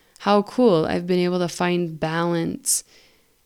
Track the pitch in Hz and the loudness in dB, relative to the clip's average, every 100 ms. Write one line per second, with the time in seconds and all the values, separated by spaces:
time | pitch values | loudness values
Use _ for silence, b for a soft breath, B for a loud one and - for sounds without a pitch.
0 | b b 202 208 202 - 240 160 - 175 | b b 0 2 0 2 4 4 2 -4
1 | 175 180 180 180 170 - 180 175 170 156 | 0 0 0 0 -4 -2 0 0 -2 -4
2 | 160 165 170 170 165 - - - b b | -4 -2 0 0 -2 -4 -4 -4 b b
3 | b b b b | b b b b